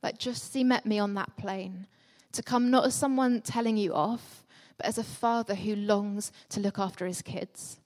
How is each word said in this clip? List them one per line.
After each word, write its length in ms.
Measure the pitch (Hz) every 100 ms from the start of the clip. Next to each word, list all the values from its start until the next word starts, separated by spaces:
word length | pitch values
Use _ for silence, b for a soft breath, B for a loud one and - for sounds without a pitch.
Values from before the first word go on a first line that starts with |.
Like, 160 | - -
just 260 | 247 240
as 80 | -
he 100 | 269
met 220 | 254 247 -
me 120 | 208
on 160 | 202
that 220 | 202 - -
plane, 500 | 202 196 190 185 196 b b b b
to 100 | -
come 280 | - 240 247
not 140 | 262
as 100 | 254
someone 460 | - 277 262 254 240
telling 380 | - 233 233 214
you 160 | 202
off, 500 | - 165 233 - - _ B B _
but 100 | -
as 120 | 226
a 40 |
father 520 | 220 - 233 233 226
who 200 | 196 196
longs 560 | 208 202 202 208 202 - B B
to 100 | -
look 180 | 202 202
after 280 | 190 - 180
his 160 | 180
kids. 580 | - - 185 - - -